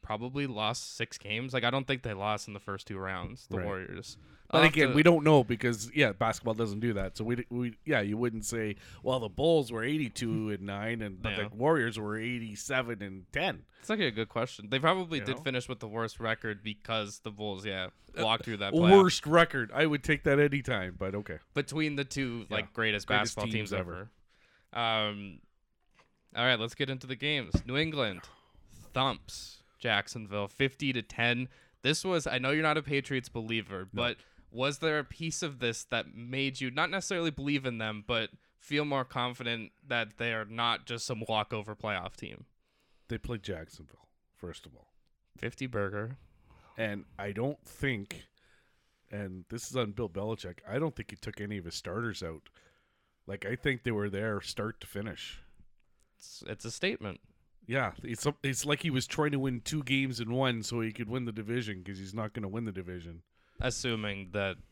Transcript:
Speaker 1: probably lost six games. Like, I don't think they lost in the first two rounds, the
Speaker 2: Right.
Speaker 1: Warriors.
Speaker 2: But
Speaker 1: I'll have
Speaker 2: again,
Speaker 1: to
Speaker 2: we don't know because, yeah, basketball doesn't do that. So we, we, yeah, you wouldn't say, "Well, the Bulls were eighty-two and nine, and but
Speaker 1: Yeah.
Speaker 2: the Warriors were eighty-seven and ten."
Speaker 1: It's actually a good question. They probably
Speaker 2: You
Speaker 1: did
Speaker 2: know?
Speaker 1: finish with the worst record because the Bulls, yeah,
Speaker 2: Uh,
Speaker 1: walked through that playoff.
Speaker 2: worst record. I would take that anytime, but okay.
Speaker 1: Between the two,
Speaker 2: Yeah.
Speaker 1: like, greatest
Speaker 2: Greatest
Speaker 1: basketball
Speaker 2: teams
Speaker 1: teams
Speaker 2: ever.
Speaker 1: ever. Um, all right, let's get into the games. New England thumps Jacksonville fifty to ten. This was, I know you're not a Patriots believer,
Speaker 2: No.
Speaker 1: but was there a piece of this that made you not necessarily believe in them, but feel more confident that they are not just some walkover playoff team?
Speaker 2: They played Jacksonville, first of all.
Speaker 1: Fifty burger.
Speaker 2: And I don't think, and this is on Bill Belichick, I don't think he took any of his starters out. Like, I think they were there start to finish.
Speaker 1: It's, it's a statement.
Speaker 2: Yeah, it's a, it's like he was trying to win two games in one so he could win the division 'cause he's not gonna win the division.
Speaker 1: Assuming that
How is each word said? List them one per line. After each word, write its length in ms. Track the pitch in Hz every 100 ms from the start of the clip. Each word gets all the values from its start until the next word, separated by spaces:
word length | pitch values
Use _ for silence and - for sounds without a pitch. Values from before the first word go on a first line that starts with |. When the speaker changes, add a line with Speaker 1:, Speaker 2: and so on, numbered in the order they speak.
Speaker 1:
probably 460 | - 107 123 135 135
lost 480 | 104 107 127 - -
six 220 | 113 -
games. 360 | 101 107 131
Like, 100 | 127
I 60 | 117
don't 180 | 135 131
think 160 | 127
they 100 | 120
lost 340 | 98 104 104 -
in 60 |
the 60 | 101
first 280 | - 98 -
two 100 | 98
rounds, 500 | 95 92 90 127 -
the 80 | 113
Speaker 2:
Right. 80 | 101
Speaker 1:
Warriors. 520 | 95 - - - - - - -
Speaker 2:
But 80 | 160
Speaker 1:
I'll 60 |
have 100 | 160
Speaker 2:
again, 160 | 151 135
Speaker 1:
to 60 | 143
Speaker 2:
we 80 |
don't 200 | 170 165
know 200 | 151 147
because, 480 | 113 117 123 110 117 147
yeah, 160 | 120
basketball 440 | 92 113 - 117 110
doesn't 240 | 110 101
do 140 | 120
that. 220 | 101 95 -
So 80 |
we, 220 | 110 123 -
we, 260 | 120 120 110 151
yeah, 160 | 127
you 160 | 101 107
wouldn't 280 | 123 110 107
say, 320 | 117 107 98 - -
"Well, 160 | 127 127
the 100 | 107
Bulls 420 | 107 160 160 117
were 120 | 113
eighty-two 640 | 120 156 123 - 117 110 107
and 140 | 98
nine, 400 | 101 101 110 117
and 180 | 104 92
but 160 | 110 98
Speaker 1:
Yeah. 120 | 104
Speaker 2:
the 60 | 104
Warriors 440 | 143 160 117 110
were 180 | 104 110
eighty-seven 840 | 120 120 113 104 - 131 120 104
and 280 | 101 95 87
ten." 340 | 143 180 92 - -
Speaker 1:
It's 120 | -
actually 160 | 214 151
a 40 |
good 160 | 107 110
question. 400 | 117 127 - 104
They 80 | 131
probably 400 | 160 190 170 147
Speaker 2:
You 60 | 104
Speaker 1:
did 120 | 135
Speaker 2:
know? 60 |
Speaker 1:
finish 260 | 156 127 -
with 100 | 120
the 60 | 110
worst 320 | 113 113 -
record 440 | 113 113 110 101
because 560 | 107 104 - 113 101 -
the 100 | 110
Bulls, 340 | 104 107 95
yeah, 260 | 104 95 92 - - -
Speaker 2:
Uh, 60 |
Speaker 1:
walked 200 | 110 113 117
through 120 | 104
that 160 | 98
playoff. 180 | 160 175 196
Speaker 2:
worst 240 | 180 - 147
record. 440 | 170 160 135 110
I 140 | 135 156
would 180 | 143
take 200 | - 143
that 160 | 151 139
anytime, 560 | 147 139 131 107 92 87
but 160 | 98
okay. 240 | 101 98 78 -
Speaker 1:
Between 420 | 143 139 156 156 139
the 80 |
two, 440 | 135 139 127 117 101
Speaker 2:
Yeah. 60 | 107
Speaker 1:
like, 180 | 101
greatest 320 | 117 110 104 -
Speaker 2:
Greatest 300 | 104 110 107
Speaker 1:
basketball 80 | 107
Speaker 2:
teams 180 | 107 101
Speaker 1:
teams 40 |
Speaker 2:
ever. 360 | 98 87 85 107 _ _ _ _ _ _
Speaker 1:
ever. 60 | 117
Um, 600 | 113 110 107 101 101 73 - _ _ _ _ _ _ _ _ 117
all 80 |
right, 160 | 127 113
let's 140 | 117 -
get 140 | 135
into 160 | 131 131
the 100 | 131
games. 380 | 147 147 80 - 117
New 100 | 139
England 440 | 160 147 110 90 - - _ - - - -
thumps 680 | 127 135 - - - - - _ -
Jacksonville 720 | 117 101 - 117 104 104 101
fifty 440 | - 135 - 139
to 120 | 123
ten. 460 | - - 120 120 127 - - _
This 200 | 131 156
was, 220 | 190 170 -
I 140 | 123
know 100 | 131
you're 140 | 151
not 140 | 156 151
a 40 |
Patriots 480 | 143 139 135 131 -
believer, 520 | 117 110 113 98 95 95
Speaker 2:
No. 100 | 113
Speaker 1:
but 140 | 120 - - - -
was 280 | 117 139 143
there 180 | 160 151
a 60 |
piece 400 | 135 - 160 -
of 160 | 156 127
this 240 | 120 113 -
that 300 | 117 - 117
made 440 | 120 131 135 131
you 120 | 131
not 180 | 139 170
necessarily 400 | 190 - 180 165
believe 360 | 139 143 143 131
in 100 | 117
them, 260 | 110 107 104
but 260 | 117 107 - _ _
feel 260 | - 147
more 220 | 147 139 123
confident 680 | 127 123 120 117 113 107 _ 135
that 300 | 120 107 -
they 160 | 117
are 100 | 110 104
not 420 | 113 120 110 -
just 180 | 117 -
some 180 | 113 113
walkover 460 | 107 104 110 104 107
playoff 400 | 107 95 92 -
team? 300 | - - - _ _ _ _ _ -
Speaker 2:
They 100 | 113
played 240 | - 113
Jacksonville, 640 | 104 82 80 - 73 - _ _ _ _
first 300 | 90 - -
of 100 | 64
all. 180 | - _ _ _ _ -
Speaker 1:
Fifty 300 | 120 - 131
burger. 500 | 110 98 104 117 131 - _ - - - -
Speaker 2:
And 280 | 110 101 - -
I 120 | 101
don't 320 | 101 135 147 -
think, 580 | - 139 110 98 - - _ _ _ _ _ _ _ -
and 340 | 104 98 92 -
this 200 | 117 -
is 60 | 127
on 160 | 107
Bill 180 | 101 107
Belichick, 500 | 92 107 113 90 - -
I 120 | 127
don't 160 | 160 -
think 160 | -
he 40 | 101
took 240 | 113 -
any 160 | 104 104
of 80 | 85
his 100 | -
starters 480 | - 107 117 -
out. 260 | 82 78 - _ - _ _ _ _ _ -
Like, 180 | 98 98
I 100 | 127
think 280 | 147 123
they 80 | 123
were 180 | 107 101
there 300 | 98 110 101
start 380 | - - 104 -
to 60 | -
finish. 520 | 101 107 - - - - - - _ _ _ _ _
Speaker 1:
It's, 260 | - - -
it's 180 | 107 120
a 60 |
statement. 480 | - 190 - 104 - _ _ _ _ -
Speaker 2:
Yeah, 240 | 135 107 -
it's 240 | 120 113 147
a, 80 | -
it's 220 | 135 123 147
like 160 | 147
he 80 | 165
was 160 | 127 -
trying 260 | - 147
to 80 | 143
win 220 | 135 120
two 220 | - 151
games 360 | 127 135 135 120
in 120 | 113
one 300 | 127 131 117
so 180 | 104 120
he 100 | 113
could 160 | 107 107
win 160 | 127 117
the 60 |
division 520 | 107 104 123 107 92
'cause 160 | 90 95
he's 160 | 95 107
not 180 | 107
gonna 140 | 120 98
win 180 | 110 110
the 60 |
division. 500 | 95 90 90 85 82 - _ _ -
Speaker 1:
Assuming 680 | 127 - 127 113 104 98 92
that 240 | 101 98 87 -